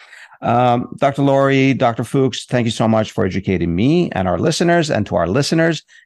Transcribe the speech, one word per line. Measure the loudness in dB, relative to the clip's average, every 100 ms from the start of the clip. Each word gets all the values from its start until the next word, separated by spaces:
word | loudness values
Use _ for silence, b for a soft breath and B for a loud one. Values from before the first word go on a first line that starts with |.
| B B B B
Um, | -2 2 2 0 -4 -4
Doctor | -2 0
Lori, | 2 2 2 2 2
Doctor | 2 0 0 -2
Fuchs, | 0 0 -2 -4
thank | -2
you | -2
so | 0 2
much | 2 0
for | -2 -4
educating | -2 -2 -2 0 0
me | 2 2 0
and | -2 -2
our | 0
listeners. | 0 0 2 2 0
And | -2 -2
to | -2
our | 0
listeners, | 0 0 0 0 -2 -8 B